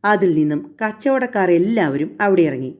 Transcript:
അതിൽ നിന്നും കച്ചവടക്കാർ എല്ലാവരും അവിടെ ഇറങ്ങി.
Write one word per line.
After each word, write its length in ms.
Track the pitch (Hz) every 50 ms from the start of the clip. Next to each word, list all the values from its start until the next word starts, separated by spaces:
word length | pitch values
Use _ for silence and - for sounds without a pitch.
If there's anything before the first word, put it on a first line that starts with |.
| -
അതിൽ 280 | 202 208 190 196 185 160
നിന്നും 240 | 156 151 151 151 147 147 - -
കച്ചവടക്കാർ 720 | _ 220 214 214 - - 277 269 262 254 247 247 214 190 180
എല്ലാവരും 580 | 175 170 175 202 233 226 180 147 135 143 151 165 - -
അവിടെ 200 | 208 202 196 180
ഇറങ്ങി. 300 | 170 151 139 127 131 127 - -